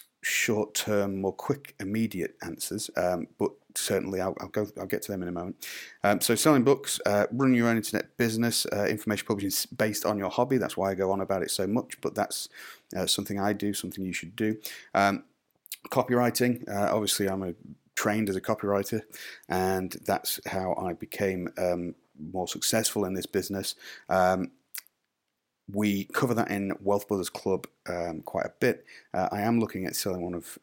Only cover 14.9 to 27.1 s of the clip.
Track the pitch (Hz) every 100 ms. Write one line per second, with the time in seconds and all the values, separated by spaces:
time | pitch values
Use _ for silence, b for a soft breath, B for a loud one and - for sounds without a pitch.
14.9 | - 101 98 - _ _ _ - - -
15.9 | 131 123 123 120 - 123 120 - 101 101
16.9 | 110 101 - 98 95 92 85 - 71 _
17.9 | - 110 107 104 95 - 107 101 101 101
18.9 | 110 - B B B - 92 92 95 92
19.9 | - - 98 - - - 95 92 - 92
20.9 | 87 - - 101 92 85 - 90 87 87
21.9 | - _ - 78 92 87 - - 113 110
22.9 | 110 92 95 85 98 92 98 95 B B
23.9 | B - 95 92 92 92 - _ - -
24.9 | _ _ _ _ _ _ _ - 101 104
25.9 | 101 - - 131 117 - 101 98 - 95
26.9 | 101 -